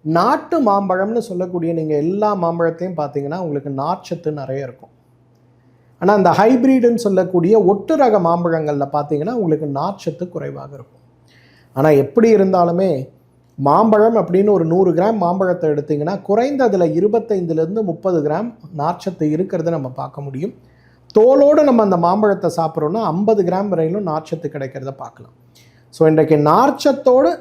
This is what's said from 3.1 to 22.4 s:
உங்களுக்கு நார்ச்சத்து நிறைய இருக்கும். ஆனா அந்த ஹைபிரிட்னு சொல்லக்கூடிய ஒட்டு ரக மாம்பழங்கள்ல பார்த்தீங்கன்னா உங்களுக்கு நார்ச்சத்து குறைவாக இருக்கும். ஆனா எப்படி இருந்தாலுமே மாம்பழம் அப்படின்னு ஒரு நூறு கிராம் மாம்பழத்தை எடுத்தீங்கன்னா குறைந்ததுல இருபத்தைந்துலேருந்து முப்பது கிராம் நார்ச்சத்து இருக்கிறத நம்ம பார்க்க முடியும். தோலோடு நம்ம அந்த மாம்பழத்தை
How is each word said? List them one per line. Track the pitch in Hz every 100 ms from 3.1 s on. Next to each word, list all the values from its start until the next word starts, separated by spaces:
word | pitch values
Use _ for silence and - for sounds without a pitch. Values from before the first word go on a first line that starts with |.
| 143 143 170
உங்களுக்கு | 175 143 139
நார்ச்சத்து | 135 143 180 - 165 160
நிறைய | 151 131 135
இருக்கும். | 131 117 - _ _ _ _ _ _ _ _ _ _ _
ஆனா | 180
அந்த | 208 180
ஹைபிரிட்னு | 156 214 254 262 262 233
சொல்லக்கூடிய | 233 208 190 180 180 165 220
ஒட்டு | 180 202 - 320
ரக | 247 208
மாம்பழங்கள்ல | 175 170 175 165 151 147 143
பார்த்தீங்கன்னா | 147 143 147 165
உங்களுக்கு | 247 180 151 151
நார்ச்சத்து | 139 170 196 - - 180
குறைவாக | 170 143 139 139
இருக்கும். | 139 123 _ _ _ _ _ _ _ _
ஆனா | 131 156
எப்படி | 143 139 - 226
இருந்தாலுமே | 214 190 185 170 170 190 139 135 _ _ _ _ -
மாம்பழம் | 139 160 226 214 220 226
அப்படின்னு | 180 180 202
ஒரு | 196
நூறு | 165 170 185
கிராம் | 165 196 226
மாம்பழத்தை | 175 185 185 180 160
எடுத்தீங்கன்னா | 147 143 147 151 196 -
குறைந்ததுல | 208 254 285 247 196 170 156
இருபத்தைந்துலேருந்து | 202 226 220 202 175 160 160 214
முப்பது | 208 165 196 175
கிராம் | 147 156 233 - - 151
நார்ச்சத்து | 147 175 196 175 156
இருக்கிறத | 156 190 180 165
நம்ம | 165 131
பார்க்க | 131 135 -
முடியும். | 143 135 190 - _ _ _ _ _
தோலோடு | 220 233 277 285 302
நம்ம | 294 240
அந்த | 208 180
மாம்பழத்தை | 170 202 214 196